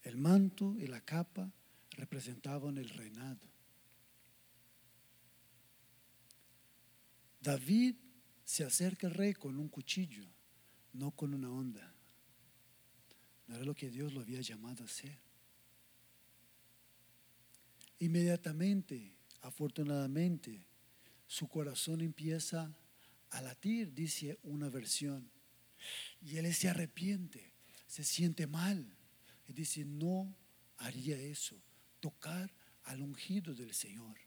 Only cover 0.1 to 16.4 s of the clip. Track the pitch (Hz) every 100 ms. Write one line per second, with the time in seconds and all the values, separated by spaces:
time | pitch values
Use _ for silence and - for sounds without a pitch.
0.1 | 120 151 196 190 - 196 214 139 120 -
1.1 | 160 175 190 190 - - - - - 131
2.1 | 135 127 120 139 143 143 139 120 104 110
3.1 | 110 131 120 - - - - - - -
4.1 | - - - - - - - - - -
5.1 | - - - - - - - - - -
6.1 | - - - - - - - - - -
7.1 | - - - 147 139 131 220 254 - -
8.1 | - - - - - 147 - 180 190 180
9.1 | - 208 190 139 135 151 - - 190 175
10.1 | 107 95 - - - - - - 127 139
11.1 | 151 147 139 127 127 131 104 90 - -
12.1 | - - - - - - - - - -
13.1 | - - - - 117 135 143 135 120 147
14.1 | 135 113 127 123 110 117 120 113 - 139
15.1 | 143 - - - - - - - - -
16.1 | - - -